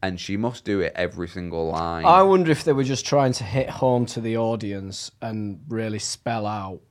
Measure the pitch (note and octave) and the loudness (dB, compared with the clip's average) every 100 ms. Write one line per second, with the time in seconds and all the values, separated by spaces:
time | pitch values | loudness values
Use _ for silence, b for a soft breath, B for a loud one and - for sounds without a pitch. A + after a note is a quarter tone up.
0 | F#2+ F2+ - G2+ B2+ B2 - G2+ E2 - | -4 -6 -6 -2 -2 -4 -4 0 0 -2
1 | F2+ E2 E2+ F#2 F2 E2 E2 E2 E2+ E2 | -4 -4 -10 -8 -8 -4 -2 -2 -2 0
2 | F3 F3+ F#3+ F#3+ E3 D3+ - C3+ C3 C3+ | 6 8 8 6 4 2 2 2 2 -2
3 | - C#3+ C3+ B2 G#2 C3+ C3 - C3 B2 | 2 2 4 0 -2 -2 -2 0 2 2
4 | A#2+ - A2+ A2+ A2+ A2+ G#2 G2 G2 G2 | 0 -4 -2 0 0 -2 -4 -8 -8 -10
5 | - _ A#2 A2 G#2 G2 - A2+ A2 G#2+ | -12 _ -8 -6 -6 -8 -8 -4 -4 -4
6 | - - - A#2 G#2 G#2 F#2+ F2+ _ | -6 -6 -4 -4 -4 -6 -8 -12 _